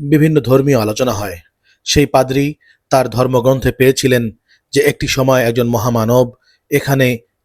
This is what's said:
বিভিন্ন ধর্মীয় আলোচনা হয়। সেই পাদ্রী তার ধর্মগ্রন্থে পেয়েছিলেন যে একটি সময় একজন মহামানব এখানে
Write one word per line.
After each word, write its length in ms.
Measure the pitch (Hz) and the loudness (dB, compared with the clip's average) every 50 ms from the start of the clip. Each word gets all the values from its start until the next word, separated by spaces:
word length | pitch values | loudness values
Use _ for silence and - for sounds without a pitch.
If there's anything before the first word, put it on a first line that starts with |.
বিভিন্ন 400 | 143 143 156 147 156 160 156 147 | -2 0 2 2 4 2 2 0
ধর্মীয় 400 | 113 117 131 139 135 143 135 117 | 0 2 2 2 2 2 0 0
আলোচনা 320 | 107 107 107 - 127 123 | 0 -4 -4 -2 -4 -4
হয়। 260 | 107 98 104 95 87 90 _ _ _ _ _ _ _ _ - | -4 -4 -6 -10 -10 -14 _ _ _ _ _ _ _ _ -6
সেই 220 | - - 151 143 | -2 0 0 0
পাদ্রী 480 | - - 131 127 123 131 139 139 147 151 _ _ _ _ _ _ - | 2 2 0 0 2 0 -2 -2 -2 -6 _ _ _ _ _ _ -2
তার 180 | 135 131 113 113 | 0 0 0 0
ধর্মগ্রন্থে 640 | 117 120 127 127 127 120 117 131 135 131 131 127 | -2 -2 0 2 0 0 2 2 0 0 0 -4
পেয়েছিলেন 580 | - - 127 135 135 - - 131 127 120 117 110 - _ _ _ _ _ _ - | 0 2 2 2 2 2 0 0 0 0 -2 -4 -8 _ _ _ _ _ _ -6
যে 80 | - 143 | -2 0
একটি 280 | 147 147 - - 147 123 | 0 0 -2 -4 -6 -6
সময় 340 | - 135 131 135 131 127 120 | -4 -2 0 0 2 2 0
একজন 240 | 117 117 123 120 117 | 0 0 -2 -2 0
মহামানব 640 | 120 113 110 127 117 113 110 113 123 127 127 120 - _ _ _ _ _ _ - | -2 -2 -2 -2 -2 0 0 2 2 2 2 0 -4 _ _ _ _ _ _ -4
এখানে 480 | 143 139 - 143 139 135 131 123 123 117 _ _ _ _ | -4 -2 0 0 0 0 2 0 -2 -4 _ _ _ _